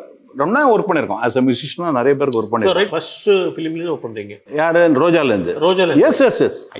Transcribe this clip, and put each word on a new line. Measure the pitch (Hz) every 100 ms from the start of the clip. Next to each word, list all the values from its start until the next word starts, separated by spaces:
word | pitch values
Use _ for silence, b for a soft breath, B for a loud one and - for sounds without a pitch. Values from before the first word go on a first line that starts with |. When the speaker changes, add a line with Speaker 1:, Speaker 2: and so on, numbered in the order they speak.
| - - _ 131
Speaker 1:
ரொம்ப | 156 269
நேரம் | 285
ஒர்க் | 208 180
பண்ணிருக்கோம். | 160 104 98
As | 120 127
a |
musician-ஆ | 131 120 147 - 170
நிறைய | 127 131 143
பேருக்கு | 139 113
ஒர்க் | 104
Speaker 2:
So, | 113
Speaker 1:
பண்ணிருக்கோம். | 98 170
Speaker 2:
right, | 202
ஃபர்ஸ்ட் | 160 - - 214
ஃபிலிம்ல | 196 170 139 160
இருந்து | 165 170
ஒர்க் | 151
பண்றீங்க? | 120 110 101 104 - 147
Speaker 1:
யாரு? | 165 170
ரோஜால | 170 135 170 170
இருந்து. | 135 101 85 -
Speaker 2:
ரோஜால | 165 185 175
இருந்து. | 143 285
Speaker 1:
எஸ், | -
எஸ், | 254 -
எஸ். | 117 - -